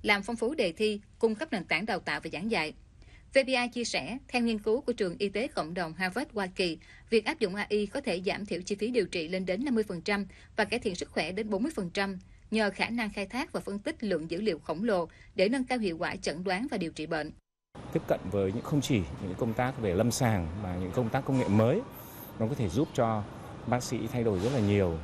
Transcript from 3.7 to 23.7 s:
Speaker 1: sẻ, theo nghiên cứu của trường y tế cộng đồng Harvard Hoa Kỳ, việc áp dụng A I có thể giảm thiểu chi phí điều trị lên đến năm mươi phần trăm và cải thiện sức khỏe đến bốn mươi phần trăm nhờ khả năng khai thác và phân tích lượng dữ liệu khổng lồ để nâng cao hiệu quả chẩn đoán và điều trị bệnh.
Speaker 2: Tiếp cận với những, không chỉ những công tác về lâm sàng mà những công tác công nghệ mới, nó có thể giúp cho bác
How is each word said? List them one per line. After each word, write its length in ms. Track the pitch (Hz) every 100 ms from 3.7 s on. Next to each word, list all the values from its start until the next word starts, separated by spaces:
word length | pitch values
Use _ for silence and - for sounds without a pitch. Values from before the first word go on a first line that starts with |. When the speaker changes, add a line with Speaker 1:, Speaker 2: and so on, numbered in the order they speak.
| 240
Speaker 1:
sẻ, 340 | 233 180 139 254 -
theo 140 | 254
nghiên 180 | 233 220
cứu 220 | 220 233
của 120 | 262
trường 240 | 233 190 170
y 120 | 202
tế 180 | 202 285
cộng 260 | - 156
đồng 200 | 180 165
Harvard 380 | 160 185 208 302
Hoa 140 | 208 185
Kỳ, 300 | 185 180 160 - - -
việc 160 | 226 226
áp 140 | 311
dụng 160 | 202 202
A 100 | 196
I 160 | 214 202
có 160 | 285
thể 200 | 269 185 185
giảm 200 | - 208
thiểu 160 | 170
chi 140 | 185 202
phí 160 | 214
điều 140 | 247 175
trị 220 | 180 156
lên 180 | 185 185
đến 200 | 190 285
năm 100 | 226
mươi 80 | 208
phần 140 | 175
trăm 240 | 180 202 190 - - -
và 100 | 202
cải 140 | 240
thiện 160 | 226 202
sức 160 | -
khỏe 200 | 220 160
đến 180 | 190 220
bốn 140 | 196
mươi 80 | 277 277
phần 140 | 175
trăm 300 | 202 196 185 - - -
nhờ 200 | 220 208
khả 160 | 196 202
năng 200 | 233 214
khai 160 | 208 196
thác 260 | 240 320
và 80 | 185
phân 200 | 185 202
tích 240 | 285 320
lượng 280 | 208 170 165
dữ 100 | 170
liệu 180 | 220 156
khổng 240 | - 160
lồ 240 | 226 185 165 - - -
để 140 | 190
nâng 140 | 269
cao 140 | 254 254
hiệu 200 | 202 165
quả 180 | 165 180
chẩn 280 | - 156
đoán 240 | 190 185 269
và 60 | 214
điều 140 | 165
trị 140 | - 156
bệnh. 260 | 160 151 - _ _ _ - -
Speaker 2:
Tiếp 80 | 165 -
cận 120 | - 95
với 200 | 101 95
những, 120 | 110
không 180 | - 147
chỉ 200 | - 117 76 80
những 120 | 95 92
công 160 | 117
tác 260 | 110 127 131
về 120 | 107
lâm 180 | 87 117
sàng 360 | - 123 101 82 92
mà 120 | 95 90
những 160 | 92
công 180 | 127 113
tác 160 | 131 135
công 140 | 131
nghệ 80 | 95
mới, 340 | 104 113 185 269 - - - - -
nó 80 | 113
có 80 | 143
thể 140 | 104
giúp 180 | 90 160
cho 300 | - 113 110 104 - - -
bác 160 | -